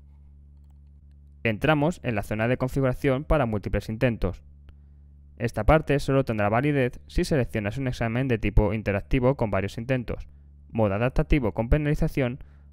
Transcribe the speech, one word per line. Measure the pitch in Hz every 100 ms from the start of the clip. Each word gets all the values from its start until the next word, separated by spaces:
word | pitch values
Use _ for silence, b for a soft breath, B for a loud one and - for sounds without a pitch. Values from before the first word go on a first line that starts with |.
| - 71 71 - 71 71 - - - - - - - -
Entramos | 113 104 143 151 151 -
en | -
la | 104
zona | - 107 113
de | 127
configuración | 127 143 131 127 139 131
para | 156 156 117
múltiples | 107 98 101 -
intentos. | 110 127 104 90 - - - - - - - - - - -
Esta | 117 -
parte | 107 156 - 143
solo | - 135
tendrá | 135 107 101
validez | 113 147 143 123 - -
si | -
seleccionas | 175 151 120 117 101 127
un | 127
examen | - 117 120 135
de | 113
tipo | 104 - 104
interactivo | 110 101 98 - 135 123 143
con | 113
varios | 98 95 -
intentos, | 117 131 110 - - - - - -
modo | 113 107
adaptativo | 98 123 - 151 156 110
con | - 117
penalización | 147 147 151 160 151 123 127 b b b